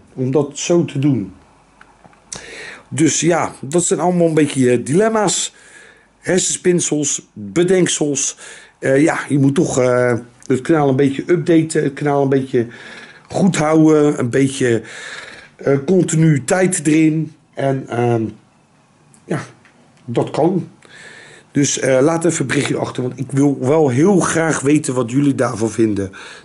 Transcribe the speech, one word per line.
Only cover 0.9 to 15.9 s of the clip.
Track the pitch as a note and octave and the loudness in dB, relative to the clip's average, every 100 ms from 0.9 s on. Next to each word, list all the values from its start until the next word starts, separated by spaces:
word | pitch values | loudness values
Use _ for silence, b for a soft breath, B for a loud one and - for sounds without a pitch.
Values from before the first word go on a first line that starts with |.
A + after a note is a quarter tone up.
| C#3+ | 0
doen. | D3 B2 F#2 - _ _ _ _ - _ - _ - B B B B B B | 0 0 -4 -12 _ _ _ _ -20 _ -20 _ -20 B B B B B B
Dus | B2+ D3+ - | 0 0 2
ja, | D#3+ E3 A2 - | 0 0 -2 -8
dat | C3 F3 | -4 -2
zijn | F3 E3+ | 0 0
allemaal | E3+ F3+ E3+ | 0 2 2
een | |
beetje, | D#3+ C#3+ C3+ B2 | 2 0 2 2
eh, | B2 | 2
dilemma's, | G#2 D#3+ A3 A3 G3 - - B B B B B B _ | 0 0 2 2 0 -2 -6 B B B B B B _
hersenspinsels, | - F3+ - - F3+ F3+ - D3+ D3 - - | -2 -2 0 -2 0 0 0 -2 -2 -6 -10
bedenksels. | - G#2 F#2+ F3 F#3+ F3 - D3+ C#3 - - B B B B | -16 -6 0 2 2 2 0 -2 -2 -4 -8 B B B B
Eh, | B2+ C3+ | 0 2
ja, | D#3 C3+ - | 2 0 -2
je | C#3+ | 0
moet | C3+ | 2
toch, | C#3 C#3+ C3 | 2 0 2
eh, | B2+ B2 B2 A#2 - _ - | 2 2 0 -2 -6 _ -4
het | C3 | -2
kanaal | B2+ E3 C#3+ | 0 0 2
een | C3 | 2
beetje | C#3 C#3 - | 0 0 -2
updaten, | F3 D3+ E3 D#3+ D#3+ | -2 2 2 2 -2
het | D3+ | -4
kanaal | C#3 D3 C#3+ | -4 -2 0
een | C#3 | 2
beetje | C#3 B2+ B2+ A#2 B B B B B B | 0 0 -2 -2 B B B B B B
goed | - F#3 D#3+ | 0 0 0
houden, | D3+ D#3+ D#3 D3+ D3 D3 | 2 4 6 6 4 0
een | B2 | -2
beetje, | C3 C3+ C3+ B2+ A2+ B B B B B B B - | 0 0 0 0 0 B B B B B B B -8
eh, | - C#3 | -2 0
continuïteit | C#3 | 2